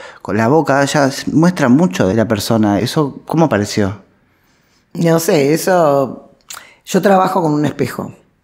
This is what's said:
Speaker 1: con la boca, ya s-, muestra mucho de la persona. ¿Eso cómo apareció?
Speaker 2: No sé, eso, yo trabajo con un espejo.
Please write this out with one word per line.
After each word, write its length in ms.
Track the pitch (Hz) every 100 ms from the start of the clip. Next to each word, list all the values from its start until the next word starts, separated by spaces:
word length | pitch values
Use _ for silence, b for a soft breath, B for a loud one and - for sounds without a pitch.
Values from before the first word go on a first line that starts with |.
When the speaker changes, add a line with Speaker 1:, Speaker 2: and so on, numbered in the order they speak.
| B B
Speaker 1:
con 140 | - -
la 120 | 113
boca, 360 | 160 143 139 139
ya 200 | 156 135
s-, 240 | - -
muestra 380 | 143 175 180 131
mucho 400 | 135 180 - 95
de 60 |
la 120 | 110 110
persona. 540 | 104 - 113 107 101
¿Eso 420 | - 160 139 - -
cómo 180 | 156
apareció? 580 | 156 101 101 - 98 101 _ _ _ _ _ _ _ _ _
Speaker 2:
No 260 | 175 165 165
sé, 340 | 165 160 139
eso, 760 | 156 190 180 156 139 127 - - _ - B B B
yo 160 | - 190
trabajo 400 | 196 190 185 196
con 100 | 160
un 120 | 147
espejo. 500 | 147 - 123 - - - _ _